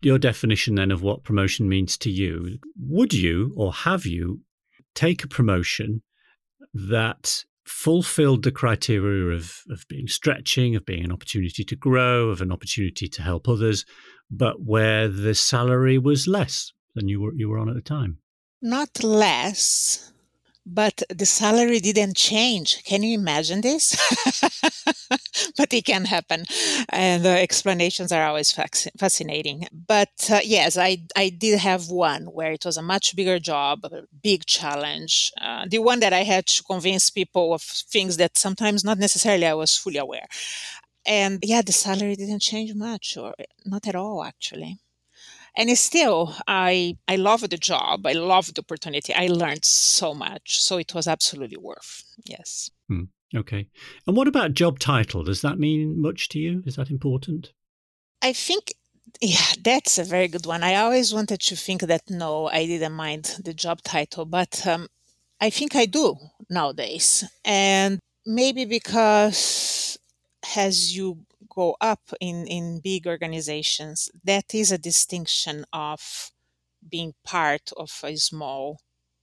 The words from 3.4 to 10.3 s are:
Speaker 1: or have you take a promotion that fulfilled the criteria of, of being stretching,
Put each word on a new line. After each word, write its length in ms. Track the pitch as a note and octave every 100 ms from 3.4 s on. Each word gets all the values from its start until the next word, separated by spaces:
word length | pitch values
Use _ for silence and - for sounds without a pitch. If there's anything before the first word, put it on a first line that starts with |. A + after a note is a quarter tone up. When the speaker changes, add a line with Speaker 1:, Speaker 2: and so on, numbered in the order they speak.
| A#2+ -
Speaker 1:
or 160 | G2
have 340 | - E3 F#3 G2+
you 340 | E2+ F2 G#2 _ _ _ _ _
take 280 | - E3 F3
a 40 | C#3
promotion 720 | - A2 F2+ F2 - A2 A2 _ _ _ _ _ _ C#4
that 720 | G2+ F#2+ A2+ A2+ - - - - _
fulfilled 760 | - - D#3 E3+ F3 - C#3+ B2
the 100 | B2+
criteria 800 | - A#2+ G#2 - G#2 G2+ G2 F2
of, 280 | E2+ E2 - -
of 160 | G#2+ -
being 200 | C#3+ B2+
stretching, 640 | - D3+